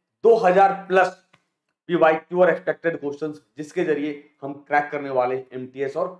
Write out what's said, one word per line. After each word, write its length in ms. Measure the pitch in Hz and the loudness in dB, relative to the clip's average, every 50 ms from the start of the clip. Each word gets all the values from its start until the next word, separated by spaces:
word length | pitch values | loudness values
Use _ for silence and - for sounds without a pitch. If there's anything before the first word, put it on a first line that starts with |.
| _ _ _ _ - | _ _ _ _ 4
दो 100 | 226 226 - | 4 4 4
हज़ार 340 | 190 180 180 196 196 190 185 - - - | 4 2 4 6 4 4 2 -2 -6 0
प्लस 260 | 185 190 180 185 - _ _ _ _ _ _ _ _ _ _ _ _ _ _ - | 2 2 2 0 -2 _ _ _ _ _ _ _ _ _ _ _ _ _ _ -4
पीवाईक्यू 540 | 175 175 165 160 160 160 - - 175 180 | 0 4 4 4 4 2 -4 -4 2 2
और 80 | 180 165 | 4 4
एक्सपेक्टेड 500 | - - - 160 147 _ - 165 160 143 | 2 0 -2 -6 -6 _ -4 -4 -4 -4
questions, 400 | 139 143 143 143 156 156 151 - _ _ _ 147 | -8 -8 -8 -6 -8 -10 -10 -12 _ _ _ -16
जिसके 260 | 151 - - 180 175 | -14 -8 -6 -4 -2
जरिए 520 | 160 147 143 147 151 147 143 - _ _ _ | -2 -2 -2 -2 -8 -8 -10 -16 _ _ _
हम 100 | 139 139 143 - - - | -14 -14 -14 -14 -8 -2
crack 220 | 147 147 147 - | -2 -2 -2 -2
करने 180 | 151 143 143 139 | -8 -8 -8 -4
वाले 240 | 135 127 123 127 131 | -2 -2 -2 -2 -4
हैं 100 | 131 131 - | -6 -8 -12
एमटीएस 440 | 123 127 127 127 127 135 139 135 143 | -14 -14 -14 -12 -8 -8 -8 -6 -4
और 180 | 156 180 180 180 - | -6 -6 -6 -8 -16